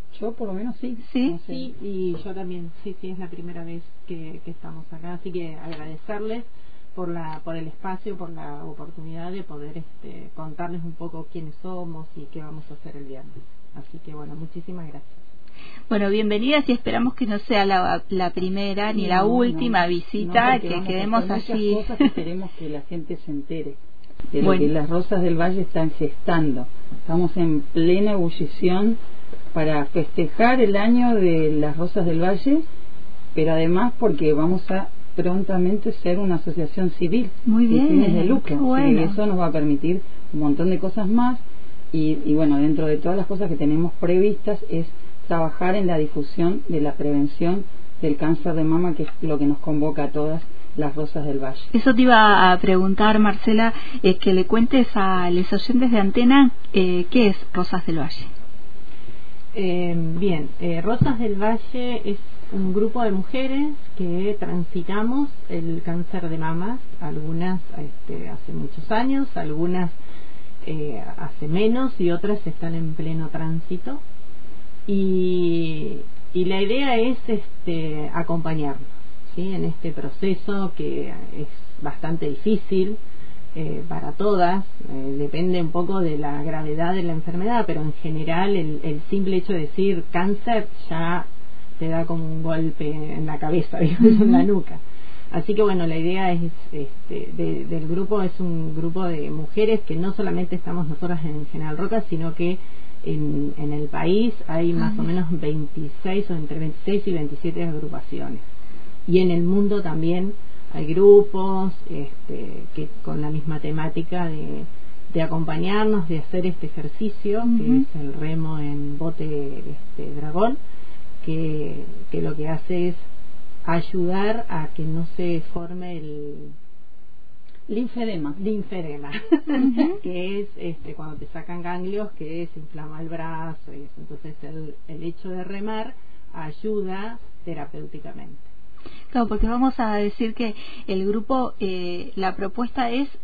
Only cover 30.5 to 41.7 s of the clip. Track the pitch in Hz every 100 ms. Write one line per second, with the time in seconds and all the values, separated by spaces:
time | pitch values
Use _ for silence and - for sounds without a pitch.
30.5 | 262 214 196 214 240 240 226 185 165 156
31.5 | 151 151 151 175 214 170 165 180 190 269
32.5 | 302 320 - - - - - - - 156
33.5 | 160 165 180 240 - 226 151 160 147 160
34.5 | 185 - 190 196 - - - 180 185 196
35.5 | 185 180 208 233 - 180 180 202 165 -
36.5 | 160 156 - 185 - 175 214 196 - -
37.5 | 220 233 226 285 302 202 170 180 254 -
38.5 | 294 262 262 277 226 160 202 214 185 170
39.5 | 156 151 143 160 185 - - - 151 147
40.5 | 143 175 180 190 214 190 226 247 247 -
41.5 | - -